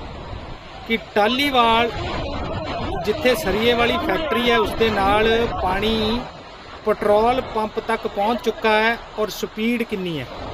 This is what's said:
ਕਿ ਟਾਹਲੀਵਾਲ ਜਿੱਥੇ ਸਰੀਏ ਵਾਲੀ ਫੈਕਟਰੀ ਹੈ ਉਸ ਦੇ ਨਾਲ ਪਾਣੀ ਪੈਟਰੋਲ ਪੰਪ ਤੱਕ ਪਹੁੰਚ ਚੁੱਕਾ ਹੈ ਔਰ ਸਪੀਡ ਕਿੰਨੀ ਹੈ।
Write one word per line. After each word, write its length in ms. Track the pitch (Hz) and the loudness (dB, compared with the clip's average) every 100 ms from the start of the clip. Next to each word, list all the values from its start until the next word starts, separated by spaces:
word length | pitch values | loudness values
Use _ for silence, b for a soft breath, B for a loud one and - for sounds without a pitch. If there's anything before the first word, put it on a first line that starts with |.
| - - - - - - - - - | -12 -12 -12 -12 -12 -14 -14 -12 -4
ਕਿ 80 | 226 - | -4 -2
ਟਾਹਲੀਵਾਲ 760 | - 208 254 285 262 233 226 233 - - - - - - 190 - - - - | 2 2 2 2 4 4 4 2 -2 -6 -4 -4 -4 -6 -6 -6 -6 -4 -2
ਜਿੱਥੇ 300 | - 208 247 | -2 0 2
ਸਰੀਏ 380 | 240 190 196 233 | 2 0 2 2
ਵਾਲੀ 240 | 240 240 247 | 4 2 2
ਫੈਕਟਰੀ 520 | 226 190 208 220 240 | 0 0 0 0 2
ਹੈ 80 | 233 | 4
ਉਸ 120 | 214 | 2
ਦੇ 160 | - 226 | 2 2
ਨਾਲ 380 | 208 196 208 226 226 233 | 4 4 4 4 2 0
ਪਾਣੀ 680 | 240 185 190 214 220 214 233 247 - - - - - - | 0 -2 0 0 0 0 -2 -4 -12 -18 -18 -16 -6 -2
ਪੈਟਰੋਲ 540 | 208 202 208 226 254 247 | 0 4 4 4 2 0
ਪੰਪ 240 | 226 214 220 | -2 -4 -4
ਤੱਕ 260 | 220 226 226 | -2 -2 -2
ਪਹੁੰਚ 340 | - 202 233 | 0 0 0
ਚੁੱਕਾ 300 | - 214 220 | -2 0 2
ਹੈ 240 | 214 220 233 - - | 4 4 0 -4 -4
ਔਰ 120 | 214 | -4
ਸਪੀਡ 520 | - 196 - 226 240 | -4 -8 -2 0 0
ਕਿੰਨੀ 360 | 233 214 180 156 | -2 -4 -4 -4
ਹੈ। 60 | 123 - - | -6 -10 -10